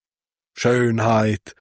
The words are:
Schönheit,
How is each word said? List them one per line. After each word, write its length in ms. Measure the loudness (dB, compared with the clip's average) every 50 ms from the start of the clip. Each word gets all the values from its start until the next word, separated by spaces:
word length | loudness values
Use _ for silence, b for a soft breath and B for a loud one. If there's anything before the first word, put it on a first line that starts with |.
| _ _ _ _ _ _ _ _ _ _ _
Schönheit, 1000 | -4 -2 0 0 2 0 0 0 0 0 2 2 2 2 0 -2 -4 -6 -14 -20 _